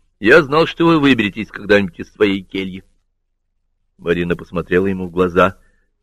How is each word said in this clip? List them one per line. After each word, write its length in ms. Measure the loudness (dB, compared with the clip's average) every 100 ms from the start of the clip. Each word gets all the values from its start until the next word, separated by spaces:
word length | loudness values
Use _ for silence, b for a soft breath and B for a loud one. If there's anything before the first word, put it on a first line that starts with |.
| _ _
Я 220 | 4 4
знал, 240 | 4 0 -2
что 200 | 0 0
вы 140 | 2
выберетесь 480 | 2 2 0 -4 -10
когда-нибудь 500 | -10 0 2 2 -6
из 140 | -16
своей 300 | -2 -2 -2
кельи». 420 | -6 -10 -10 -12 -20 _ _ _ _ _ _ _ _ _ _ _
Марина 380 | -4 -2 -2 -4
посмотрела 500 | -6 -10 -2 0 0
ему 220 | -4 -6
в 20 |
глаза, 480 | -2 0 2 0 0 _ _ _ _